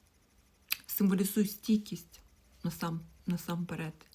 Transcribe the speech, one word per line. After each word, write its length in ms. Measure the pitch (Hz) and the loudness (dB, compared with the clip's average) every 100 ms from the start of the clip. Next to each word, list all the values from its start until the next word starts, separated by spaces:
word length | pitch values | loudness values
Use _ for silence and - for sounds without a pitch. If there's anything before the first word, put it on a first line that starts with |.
| _ _ _ _ _ _ - - - | _ _ _ _ _ _ -10 -10 -6
символізує 600 | - 196 190 196 214 202 | 2 4 4 2 2 2
стійкість 720 | - - 214 - 175 - - - _ _ - | 0 2 2 2 -10 -12 -20 -20 _ _ -6
насам-, 360 | 170 - 170 165 - - - | -6 -4 -4 -4 -8 -10 -4
насамперед 680 | 175 - 170 175 165 160 - - | -4 -2 -4 -4 -4 -6 -10 -20